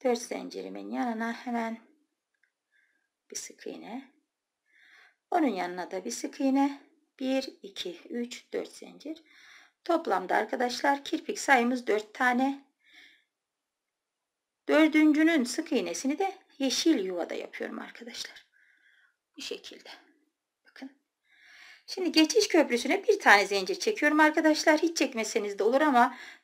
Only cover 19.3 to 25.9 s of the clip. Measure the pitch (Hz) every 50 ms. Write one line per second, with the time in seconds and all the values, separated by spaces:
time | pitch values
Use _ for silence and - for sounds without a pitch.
19.3 | _ - - - - - - - - - - - - - _ _ _ _ _ _
20.3 | _ _ _ _ _ _ _ _ _ - 269 269 _ _ _ _ _ _ _ _
21.3 | _ _ _ - - - - - - - _ - - 392 359 311 330 311 311 311
22.3 | - 440 415 - - 320 262 240 240 233 - 254 349 - - - 392 - - 247
23.3 | 202 202 190 196 202 196 190 196 175 - - 220 214 - 294 294 302 311 311 302
24.3 | 311 330 311 311 302 - - 330 302 311 339 330 - - 294 - - 226 214 -
25.3 | - 220 208 202 202 196 196 226 262 277 311 302